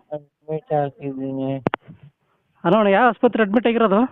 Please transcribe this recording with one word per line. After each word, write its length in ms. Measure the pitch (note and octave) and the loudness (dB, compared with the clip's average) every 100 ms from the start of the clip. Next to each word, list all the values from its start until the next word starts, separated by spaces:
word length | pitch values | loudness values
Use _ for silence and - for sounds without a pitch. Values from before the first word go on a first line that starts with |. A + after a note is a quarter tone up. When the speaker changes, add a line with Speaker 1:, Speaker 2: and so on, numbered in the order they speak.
| - | -4
Speaker 1:
ಅಡ್ಮಿಟ್ 600 | D3+ D3 _ D3+ D#3 - | -16 -16 _ -10 -10 -4
ಹಾಕಿದ್ದೀನಿ. 800 | D3+ C#3+ C3+ C#3 C3 C3+ C3+ C3+ C3+ A#2+ - - - C#3+ _ _ _ _ _ | -2 -2 -6 -10 -8 -8 -6 -6 -6 -6 -8 -10 -20 -20 _ _ _ _ _
Speaker 2:
ಅಲ್ಲ 140 | F3 G#3 | 0 2
ಅಣ್ಣ, 100 | G#3 | 4
ಯಾವ 200 | G3 B3 | 4 2
ಆಸ್ಪತ್ರೆ 360 | G#3 B3 A3+ | 2 0 2
ಅಡ್ಮಿಟ್ 240 | G#3 A3 A#3 | 0 0 0
ಆಗಿರೋದು? 320 | A3+ A3+ F#3+ B3+ | 2 2 2 0